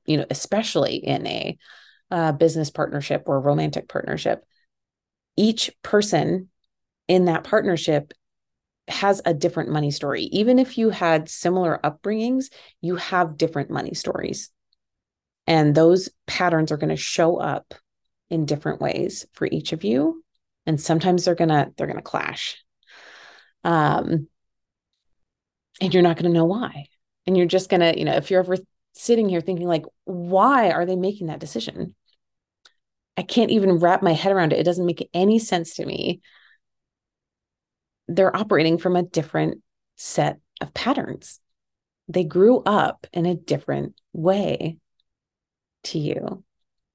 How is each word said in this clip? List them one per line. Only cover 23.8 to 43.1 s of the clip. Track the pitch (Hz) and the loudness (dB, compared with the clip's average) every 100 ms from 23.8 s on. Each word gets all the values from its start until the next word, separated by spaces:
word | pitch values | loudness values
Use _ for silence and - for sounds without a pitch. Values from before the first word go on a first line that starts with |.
| 151 156 - 165 143 _ _ _ _ _ _ _ _ _ _ _ _ _ _ - | 4 2 0 -2 -4 _ _ _ _ _ _ _ _ _ _ _ _ _ _ -4
and | 190 | 0
you're | 180 | 4
not | 175 160 | 4 4
gonna | 175 | 2
know | 170 | 2
why. | 165 208 240 143 147 _ _ _ - | 2 0 -6 -10 -18 _ _ _ 0
And | 185 | 2
you're | 175 | 4
just | 185 185 | 2 2
gonna, | 185 170 - | 4 4 2
you | |
know, | 151 | 0
if | - 147 | -2 2
you're | 185 | 0
ever | 180 185 - _ _ | 2 -4 -6 _ _
sitting | - - 233 208 | -10 0 2 2
here | 175 | 0
thinking, | 165 175 175 | -2 -4 0
like, | 160 - _ | -2 -2 _
"Why | - 180 175 190 233 277 202 | -12 -10 0 4 4 4 2
are | 160 | 2
they | 175 185 | -2 -2
making | 190 208 165 | -2 -4 -8
that | 151 | -8
decision? | 160 226 - - - _ _ _ _ _ _ _ _ _ _ _ _ - | -8 -8 -8 -10 -12 _ _ _ _ _ _ _ _ _ _ _ _ -10
I | |
can't | 185 240 220 | -4 0 2
even | 220 190 175 | 2 4 4
wrap | 175 185 | 4 4
my | 185 | 2
head | 156 196 | 2 2
around | 190 165 | 2 2
it. | - | 2
It | |
doesn't | 160 180 | 0 0
make | 175 165 - | -2 -4 -6
any | 175 196 226 | 0 4 2
sense | 220 180 165 - | 2 -4 -4 -10
to | - | -8
me." | - - 175 _ _ _ _ _ _ _ _ _ _ _ _ _ _ _ _ _ _ - | -6 -6 -6 _ _ _ _ _ _ _ _ _ _ _ _ _ _ _ _ _ _ -6
They're | 175 190 185 | 2 2 2
operating | 208 - 160 165 | 0 2 4 2
from | 180 180 | 2 0
a | |
different | 175 165 147 156 156 - _ _ _ - | 0 -4 -4 -2 -2 -4 _ _ _ -10
set | - - 147 - _ - | -6 0 -2 -2 _ -14
of | - | -12
patterns. | - 240 294 - - - - _ _ _ _ _ _ - | -6 -4 -2 -4 -10 -14 -18 _ _ _ _ _ _ -6
They | 175 | -2
grew | 165 170 208 254 | 0 4 6 6
up | 196 202 - - - | 2 2 0 -2 -10